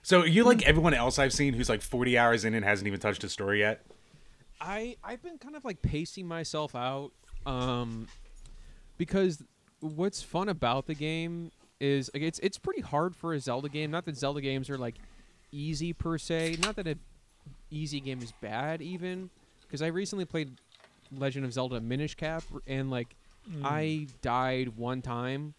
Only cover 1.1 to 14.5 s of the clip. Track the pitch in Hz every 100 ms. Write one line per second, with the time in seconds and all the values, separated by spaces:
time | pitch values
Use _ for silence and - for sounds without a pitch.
1.1 | 135 135 113 143 120 123 107 - 123 123
2.1 | 120 117 117 110 113 101 104 101 98 107
3.1 | 98 95 - 98 104 104 110 - - -
4.1 | - - - - - 160 208 233 - 202
5.1 | 254 349 320 269 302 262 170 - 151 170
6.1 | - 180 165 160 156 151 123 123 135 143
7.1 | _ - - 139 127 127 123 117 113 110
8.1 | - - - - - - - - - 180
9.1 | 196 190 151 - _ _ _ 156 151 190
10.1 | - - 165 202 170 117 127 - 151 151
11.1 | 160 170 170 165 _ _ _ 139 139 127
12.1 | 139 160 - 196 - - 381 - 147 175
13.1 | 175 165 156 131 123 143 147 151 165 175
14.1 | 135 139 143 135